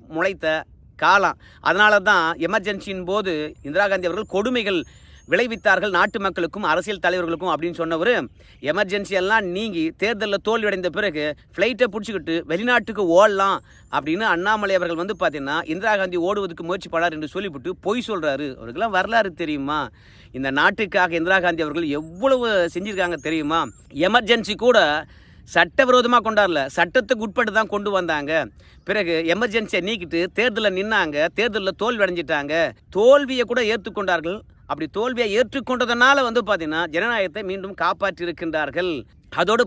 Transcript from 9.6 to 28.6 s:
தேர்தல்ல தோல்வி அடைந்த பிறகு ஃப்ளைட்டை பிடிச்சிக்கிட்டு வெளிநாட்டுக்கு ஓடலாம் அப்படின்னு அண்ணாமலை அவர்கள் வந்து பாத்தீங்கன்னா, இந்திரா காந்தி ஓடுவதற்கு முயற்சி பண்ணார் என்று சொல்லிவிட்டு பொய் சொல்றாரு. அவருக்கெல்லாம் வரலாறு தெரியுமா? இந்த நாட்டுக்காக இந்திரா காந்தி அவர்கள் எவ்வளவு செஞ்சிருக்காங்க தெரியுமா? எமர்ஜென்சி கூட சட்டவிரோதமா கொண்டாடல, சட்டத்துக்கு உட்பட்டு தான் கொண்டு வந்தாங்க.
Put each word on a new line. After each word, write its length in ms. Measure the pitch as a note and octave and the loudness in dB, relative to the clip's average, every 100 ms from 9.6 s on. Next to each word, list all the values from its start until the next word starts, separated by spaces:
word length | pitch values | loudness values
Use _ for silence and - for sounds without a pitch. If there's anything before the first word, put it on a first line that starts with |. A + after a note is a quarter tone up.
| A3+ E3+ D#3+ - | -4 -2 -4 -2
தேர்தல்ல 420 | G3+ A3 G#3 G3 - | -2 -2 -2 -2 0
தோல்வி 200 | A3+ G#3+ | 0 0
அடைந்த 200 | G3 F3+ | -2 -4
பிறகு 340 | D#3 G#3 D3+ D3+ C#3+ - | -2 -4 -2 -4 -6 -10
ஃப்ளைட்டை 360 | - G#3 A3 A#3+ | -2 -2 0 -6
பிடிச்சிக்கிட்டு 480 | G3+ G#3 F#3+ D#3+ E3 C#3 | -6 -8 -8 -4 -4 -4
வெளிநாட்டுக்கு 580 | E3+ A#3+ B3 G#3+ G#3 F#3 | -4 0 0 0 -4 2
ஓடலாம் 440 | E3+ G#3+ G3 G3 E3+ - - - | 6 6 6 0 0 -6 -20 -6
அப்படின்னு 320 | C#3 D3 F3 A3 | -6 -2 -2 0
அண்ணாமலை 480 | E3+ F#3+ G#3+ G3+ F#3+ | 0 0 0 2 0
அவர்கள் 240 | F3 E3 | 0 -4
வந்து 140 | F#3 G3 | -6 -2
பாத்தீங்கன்னா, 360 | F3 D3 C#3 D3+ D#3+ | -2 -2 -4 -4 -4
இந்திரா 200 | E3 A3 G#3 | -4 0 0
காந்தி 240 | F#3+ F3 E3+ | 0 -2 -2
ஓடுவதற்கு 400 | G#3 F#3+ D#3+ E3 | -2 -4 -6 -6
முயற்சி 240 | F#3+ E3+ | -6 -4
பண்ணார் 240 | E3 E3+ D#3 | 0 0 -2
என்று 140 | D#3 F3 | -8 -8
சொல்லிவிட்டு 360 | G3+ C#3+ F3 F#3 - | -8 -8 -10 -8 -4
பொய் 180 | A#3 A3+ | -2 -2
சொல்றாரு. 400 | G3+ D#3 C3+ D3 B2+ | -2 -2 -2 -4 -10
அவருக்கெல்லாம் 380 | A2+ B2+ A3+ F#3 | -12 -4 -2 0
வரலாறு 340 | G3+ A3+ G3 - | 0 0 0 -2
தெரியுமா? 380 | D#3+ D3 C#3 D3+ B2 - - - - B2+ | -6 -4 -2 -2 -4 -8 -20 -20 -16 -8
இந்த 160 | C3+ C3+ | -2 2
நாட்டுக்காக 600 | E3+ G3+ G3+ G3 F3+ E3 | 2 2 0 2 2 2
இந்திரா 180 | E3 F#3+ | 2 2
காந்தி 260 | F3+ E3 D#3 | 2 0 -2
அவர்கள் 220 | D3 E3 C#3+ | -2 -2 -4
எவ்வளவு 460 | D#3+ E3+ C4 C4 A#3 G3+ E3+ F3 | -6 -2 2 2 2 2 0 -2
செஞ்சிருக்காங்க 440 | G3+ F#3+ F3 D#3+ D3+ | -6 -2 -2 -2 -4
தெரியுமா? 360 | D#3+ D3 E3 C#3+ - - C#3 | -2 0 0 -2 -8 -14 -2
எமர்ஜென்சி 520 | F3 A3+ G#3+ A#3 G3+ F#3 | 2 4 4 2 0 0
கூட 180 | A#3 A#3 D#3+ D3+ D3+ - - - - | 4 6 6 2 -4 -16 -20 -20 -2
சட்டவிரோதமா 720 | F3 F3 - C4 B3+ A#3 A#3+ | 2 2 2 4 4 4 2
கொண்டாடல, 420 | A3 G#3+ G3+ D#3 C3+ - | 2 2 2 2 -2 0
சட்டத்துக்கு 480 | F3 C4 G#3 B3 A3 | 0 0 0 -2 -2
உட்பட்டு 260 | G3 A3+ | -2 0
தான் 200 | G#3 A3 G3+ | 2 0 -2
கொண்டு 160 | G#3 | 0
வந்தாங்க. 400 | G3 F3 D#3 C#3+ D#3+ A2+ - | -2 0 -2 0 -2 -2 -8